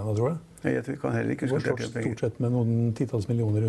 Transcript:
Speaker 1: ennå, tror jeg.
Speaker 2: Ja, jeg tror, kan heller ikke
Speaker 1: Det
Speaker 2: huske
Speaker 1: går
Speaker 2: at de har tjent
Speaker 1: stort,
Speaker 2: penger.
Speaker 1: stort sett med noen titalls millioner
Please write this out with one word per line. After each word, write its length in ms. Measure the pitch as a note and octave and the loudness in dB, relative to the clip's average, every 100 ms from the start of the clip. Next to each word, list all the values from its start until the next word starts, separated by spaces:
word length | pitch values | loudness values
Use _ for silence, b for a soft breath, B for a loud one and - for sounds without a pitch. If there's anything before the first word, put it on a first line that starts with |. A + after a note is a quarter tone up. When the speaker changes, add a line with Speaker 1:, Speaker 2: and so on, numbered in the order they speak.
Speaker 1:
ennå, 140 | G#2+ G#2+ | 0 0
tror 120 | B2 | 0
jeg. 100 | E3 - - | -2 -8 -6
Speaker 2:
Ja, 60 | D3 | -2
jeg 120 | C3 B2 | -2 -2
tror, 120 | C3+ | -4
kan 100 | C#3 | -2
heller 180 | A#2 A2+ - | 0 0 -2
ikke 120 | B2+ | 0
Speaker 1:
Det 40 | C3 | 0
Speaker 2:
huske 0 | |
Speaker 1:
går 40 | |
Speaker 2:
at 40 | |
de 60 | A#2+ | 0
har 80 | A#2+ | -2
tjent 140 | A2+ | -4
Speaker 1:
stort, 120 | A#2+ | -2
Speaker 2:
penger. 140 | A#2 A2 | -2 -2
Speaker 1:
stort 140 | A#2+ | -2
sett 80 | - | 0
med 120 | A#2+ | 0
noen 420 | B2 A2+ A#2 A#2 G#2+ | 2 2 2 2 0
titalls 320 | C3 A#2 G2 | -2 -2 0
millioner 320 | A#2 A2 G#2+ | 0 2 2